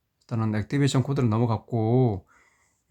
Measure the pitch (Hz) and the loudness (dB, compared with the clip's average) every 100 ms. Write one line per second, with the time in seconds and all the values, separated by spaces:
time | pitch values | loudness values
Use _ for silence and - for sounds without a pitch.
0 | _ _ - 117 110 107 104 143 139 139 | _ _ -8 -4 -2 -2 -2 0 0 0
1 | 123 135 123 110 120 107 - 117 110 123 | 0 0 0 0 0 -2 -4 -4 0 2
2 | 127 95 - _ _ _ _ _ - | 2 0 -8 _ _ _ _ _ -4